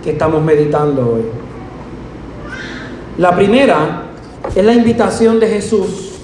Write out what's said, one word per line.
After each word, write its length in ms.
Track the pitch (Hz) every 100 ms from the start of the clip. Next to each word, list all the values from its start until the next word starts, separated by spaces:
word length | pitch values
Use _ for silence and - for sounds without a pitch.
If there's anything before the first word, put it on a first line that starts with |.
que 80 | 175
estamos 320 | 147 160 160
meditando 720 | 156 151 147 147 147 135 120 113
hoy. 80 | 110 113 - - - - - - - - - - - - - - - - - -
La 200 | 180 180
primera 720 | 196 240 269 160 156 170 - - - - - -
es 100 | 208
la 80 |
invitación 680 | 240 233 226 202 - 226 226
de 60 | 220
Jesús 680 | 202 196 214 180 - - -